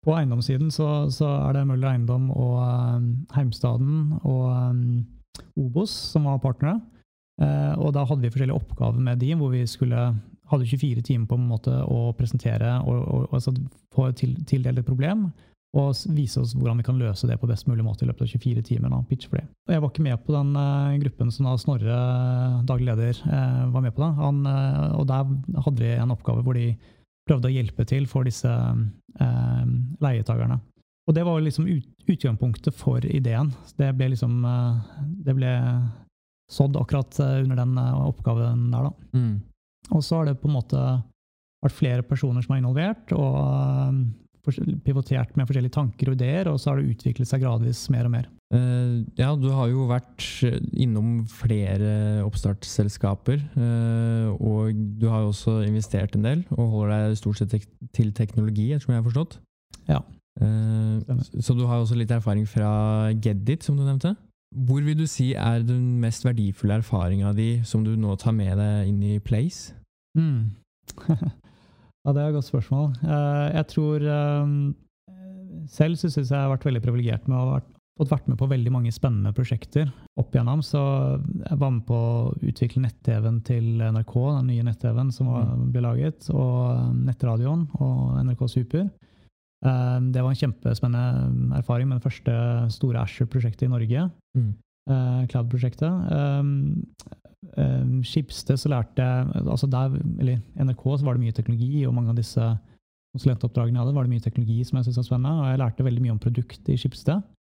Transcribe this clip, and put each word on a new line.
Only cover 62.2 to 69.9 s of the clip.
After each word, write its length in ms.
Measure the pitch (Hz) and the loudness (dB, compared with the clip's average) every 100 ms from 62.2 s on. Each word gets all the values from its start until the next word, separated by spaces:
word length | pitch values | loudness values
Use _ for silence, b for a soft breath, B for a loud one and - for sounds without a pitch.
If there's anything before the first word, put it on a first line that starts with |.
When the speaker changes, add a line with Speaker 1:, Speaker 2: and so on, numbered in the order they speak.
| 107 101 107 | 2 0 0
Speaker 2:
fra 640 | - 104 107 107 107 107 | 0 0 2 2 2 0
Gedit, 500 | 107 110 101 104 156 | 0 0 0 0 -2
som 140 | - 143 | 0 0
du 60 | |
nevnte. 320 | 139 135 170 214 - _ _ - | 2 0 -2 -4 -10 _ _ -4
Hvor 280 | 127 135 147 | 0 2 2
vil 100 | 156 | 0
du 100 | 160 | -2
si 260 | - 127 | 0 0
er 300 | 131 76 117 | 2 0 2
den 360 | 113 123 123 123 | 2 0 2 2
mest 240 | 117 113 | 0 0
verdifulle 540 | 127 117 101 95 104 107 | -2 0 0 0 0 0
erfaringen 560 | 113 104 87 95 101 104 | 0 0 0 0 0 0
di 260 | 113 117 | 0 0
som 200 | 117 110 | 0 0
du 120 | 110 110 | 0 0
nå 160 | 107 98 | 0 0
tar 140 | - | 0
med 240 | 110 95 98 | 0 0 0
deg 300 | 104 104 98 | 0 0 0
inn 140 | 101 | 0
i 160 | 101 104 | 0 0
Place? 540 | - 107 156 - - - - | 0 0 -2 -6 -18 -20 -20